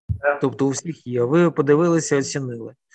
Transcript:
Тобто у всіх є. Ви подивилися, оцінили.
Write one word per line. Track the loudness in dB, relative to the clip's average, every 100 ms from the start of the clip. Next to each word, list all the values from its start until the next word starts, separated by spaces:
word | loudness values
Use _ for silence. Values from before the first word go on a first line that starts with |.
| -8 -2 -2 0
Тобто | -2 0 -2
у |
всіх | -2 -8 -12 -6
є. | -2
Ви | 2 4 4
подивилися, | 2 2 4 4 0 0 -2
оцінили. | -2 -6 -8 -10 -12 -16 _